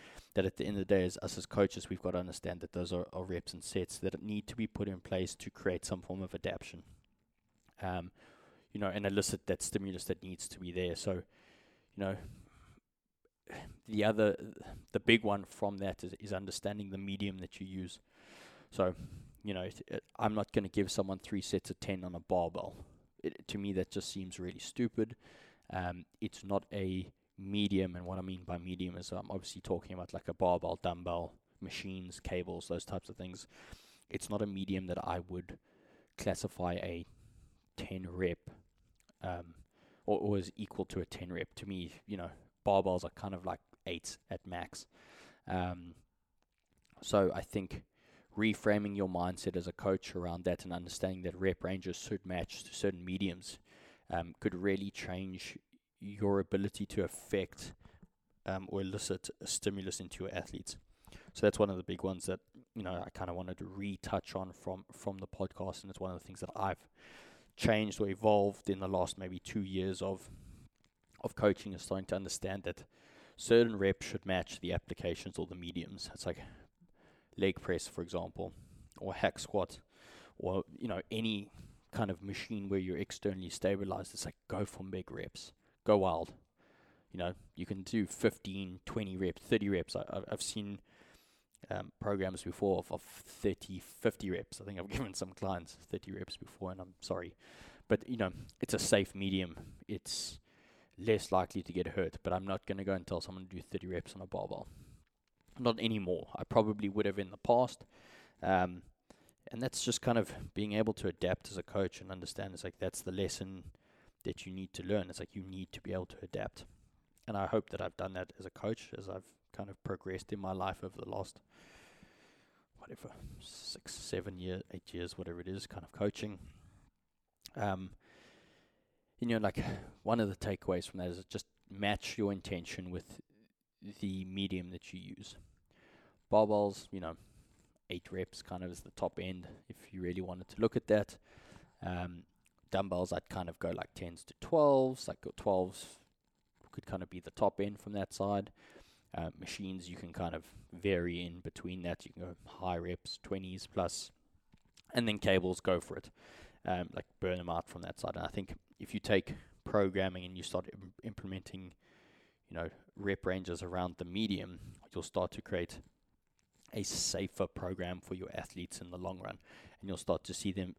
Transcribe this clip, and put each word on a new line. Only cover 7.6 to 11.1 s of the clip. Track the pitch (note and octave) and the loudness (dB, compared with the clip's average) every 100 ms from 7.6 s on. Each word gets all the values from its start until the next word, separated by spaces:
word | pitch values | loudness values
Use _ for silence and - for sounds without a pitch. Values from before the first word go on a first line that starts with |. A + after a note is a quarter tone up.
| _ - | _ -6
um, | F#2+ F2+ F2 - - - - - _ | -2 -2 -4 -12 -20 -20 -20 -20 _
you | G#2 | -2
know, | G2 | 0
and | G2+ G2 | 2 2
elicit | G2+ - G2 - | 4 4 0 0
that | F2+ | 0
stimulus | - G#2 G2 F2+ | 2 -2 -2 -4
that | - F#2 | -4 -4
needs | F#2 F#2 - | -4 -8 -10
to | - | -8
be | F2+ | -6
there. | F2 F2+ E2 | 0 0 0
So, | - | 0